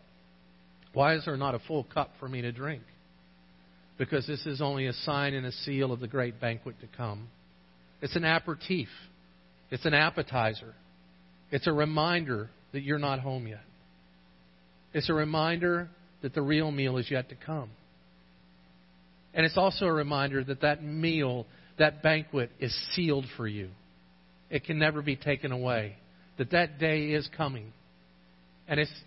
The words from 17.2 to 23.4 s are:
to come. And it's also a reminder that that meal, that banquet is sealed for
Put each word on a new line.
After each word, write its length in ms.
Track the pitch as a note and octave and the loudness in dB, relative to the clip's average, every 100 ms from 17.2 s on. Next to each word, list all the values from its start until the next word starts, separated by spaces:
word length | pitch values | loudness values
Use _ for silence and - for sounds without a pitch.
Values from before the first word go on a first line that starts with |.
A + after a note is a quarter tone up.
| B2+ | -4
to 60 | B2+ | -10
come. 340 | - D#3+ A2+ A2+ - - - _ - - - - - - - - - - - | -8 -8 -8 -14 -20 -20 -20 _ -20 -20 -20 -20 -20 -20 -20 -20 -20 -20 -8
And 120 | E3+ D#3+ | 2 4
it's 120 | F#3 | 6
also 300 | F#3+ - F#3 | 4 4 2
a 60 | |
reminder 500 | D#3 C#3+ C#3+ C#3 C#3 | 2 2 0 2 0
that 180 | C3+ C3+ | -2 0
that 220 | D3 D3 | 2 2
meal, 640 | D3+ D#3 E3 D#3+ C3+ B2 A#2 - - - | -2 -2 0 2 0 0 -6 -14 -12 4
that 260 | D3+ D3 | 4 4
banquet 480 | D#3 D#3 D3+ C#3+ A#2+ - | 2 2 0 -2 -2 -4
is 160 | B2 - - | -6 -4 -6
sealed 360 | - E3+ C#3 C3 | 0 2 2 -2
for 100 | - | -6